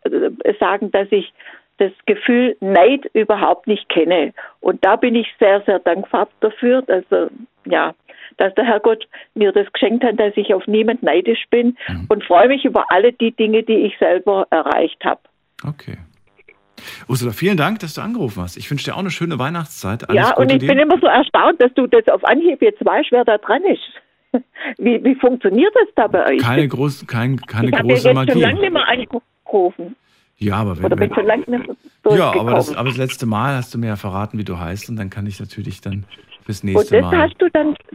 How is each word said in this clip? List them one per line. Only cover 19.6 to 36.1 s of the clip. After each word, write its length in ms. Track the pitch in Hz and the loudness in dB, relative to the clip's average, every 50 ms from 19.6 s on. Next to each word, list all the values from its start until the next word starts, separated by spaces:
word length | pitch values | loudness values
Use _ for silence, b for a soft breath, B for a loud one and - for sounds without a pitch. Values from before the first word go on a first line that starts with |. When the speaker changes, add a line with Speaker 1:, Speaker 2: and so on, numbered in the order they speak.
| 160 - - - - 95 104 117 - - | -8 -10 -12 -10 -8 -8 -8 -6 -4 0
Speaker 2:
Alles 120 | 202 190 | 2 2
Speaker 1:
Ja, 80 | 190 240 | 2 2
Speaker 2:
Gute 100 | - - | 2 2
Speaker 1:
und 100 | 262 262 | 2 2
ich 60 | 269 262 | 2 2
Speaker 2:
dir. 80 | 262 277 | 2 2
Speaker 1:
bin 100 | 277 269 | 2 4
immer 200 | 302 311 370 - | 4 4 2 2
so 60 | - | 4
erstaunt, 540 | 302 - 247 302 - - 190 208 294 359 - | 4 4 2 2 2 2 2 4 2 4 4
dass 120 | 247 247 - | 2 2 2
du 120 | - 254 | 0 0
das 200 | 247 - 233 220 - | 4 4 4 4 4
auf 160 | - 190 - | 2 2 2
Anhieb 360 | - 240 285 330 349 277 277 | 2 2 2 2 2 2 2
jetzt 220 | 240 214 202 - - | 2 2 2 0 0
weißt, 280 | 196 180 247 311 - | 0 0 0 0 2
wer 120 | - 247 240 | 2 2 2
da 140 | 233 214 208 | 2 0 0
dran 240 | - - 214 285 370 | 0 -2 -2 0 0
ist. 180 | 392 - - - - - - - _ _ _ _ _ | 0 -2 -2 -4 -12 -20 -20 -20 _ _ _ _ _
<laughs> 100 | - 247 254 _ B B B 277 240 - | -6 -6 -6 _ B B B -12 -8 -2
Wie, 240 | 196 240 240 - - | 0 0 0 2 2
wie 100 | 254 269 | 0 2
funktioniert 560 | 269 - 247 254 240 - 196 185 233 349 415 - | 2 2 2 2 2 0 0 2 2 2 4 4
das 140 | 508 427 415 - | 2 2 2 2
da 120 | - 226 | 0 0
bei 200 | 180 160 180 - - | 2 2 0 2 2
euch? 100 | 135 127 | 0 0
Speaker 2:
Keine 260 | - 113 123 143 147 | 0 2 2 2 0
groß-, 400 | 135 131 123 139 147 135 - - | 0 0 -2 -4 -4 -4 -6 -10
kein, 300 | - - 113 117 127 135 120 | -8 -6 -4 -2 -2 -2 -4
keine 300 | - - - 110 127 127 | -6 -6 -4 -2 -2 0
Speaker 1:
Ich 60 | 113 | 0
hab 80 | 113 | 0
Speaker 2:
große 120 | 113 120 127 123 - | 2 2 2 4 4
Speaker 1:
ja 40 | 254 | 4
jetzt 40 | 262 | 4
Speaker 2:
Magie. 180 | 269 - - | 4 2 2
Speaker 1:
schon 80 | 262 240 | 2 2
lange 200 | - 226 - 403 | 2 2 0 0
nicht 120 | 392 370 | -2 0
mehr 160 | 339 302 320 - | 0 0 0 0
angerufen. 1080 | 240 247 240 - - 240 - _ _ _ _ - - 202 180 175 - - 170 175 240 - _ _ _ _ _ _ _ - | -2 -2 -4 -6 -10 -10 -10 _ _ _ _ -2 0 0 0 0 -2 -6 -12 -14 -16 -18 _ _ _ _ _ _ _ -6
Speaker 2:
Ja, 180 | 104 101 95 | -4 -2 -2
aber 220 | 104 110 101 90 80 | -2 -2 -4 -4 -2
wenn, 60 | 92 | -2
Speaker 1:
Oder 100 | - - | -2 0
bin 140 | - 202 202 | 0 -2 -2
Speaker 2:
wenn 40 | - | -2
Speaker 1:
schon 120 | - 196 | -2 0
lange 180 | 214 220 233 - | 0 0 -2 -2
nicht 220 | - 240 247 - - | -4 -6 -6 -6 -8
mehr 480 | - - - - _ _ - 220 208 | -14 -16 -20 -20 _ _ 0 2 4
Speaker 2:
Ja, 140 | 190 170 127 | 4 2 2
aber 220 | 98 95 110 120 | 0 -2 0 0
das, 140 | 120 - - | 0 0 0
Speaker 1:
durchgekommen. 100 | - - - | -2 -4 -6
Speaker 2:
aber 100 | 120 135 | -6 -6
das 80 | 123 127 | -4 -4
letzte 280 | 135 131 - - 127 | -6 -6 -6 -6 -6
Mal 300 | 117 107 104 117 139 139 | -4 -2 -2 -2 -2 -4
hast 180 | 127 117 - - | -4 -6 -8 -8
du 40 | 117 | -6
mir 100 | 117 113 | -6 -6
ja 80 | 107 | -6
verraten, 420 | 101 - 101 92 98 104 107 - 107 | -6 -8 -8 -6 -6 -6 -6 -8 -8
wie 60 | 101 | -8
du 140 | 95 90 85 | -8 -8 -8
heißt, 300 | 87 82 90 101 - - | -8 -8 -10 -10 -10 -10
und 80 | 117 | -10
dann 140 | 110 98 95 | -10 -10 -10
kann 160 | - 107 101 | -10 -10 -10
ich 120 | 104 95 - | -10 -10 -12
natürlich 440 | 101 95 - 107 101 101 92 - | -14 -14 -14 -12 -12 -12 -12 -12
dann 220 | - 98 98 101 98 B | -10 -10 -10 -10 -10 B